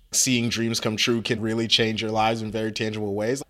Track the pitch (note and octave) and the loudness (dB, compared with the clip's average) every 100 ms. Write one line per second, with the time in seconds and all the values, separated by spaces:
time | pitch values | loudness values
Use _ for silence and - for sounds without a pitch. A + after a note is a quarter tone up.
0 | - - C3 B2 A#2 A2 A2+ A2+ A2+ G#2+ | -4 0 2 2 0 0 -2 -2 -2 0
1 | - A#2 G#2 A2 A2+ A2+ A2+ - A2 A2 | 2 2 0 -2 -2 0 2 2 2 0
2 | A2 A2 A2 A2+ G#2+ A2 A2 G#2 A2 G#2+ | -2 2 2 2 -2 -4 -2 -2 -4 -2
3 | G#2 G2+ A2 C#3 | -2 0 0 2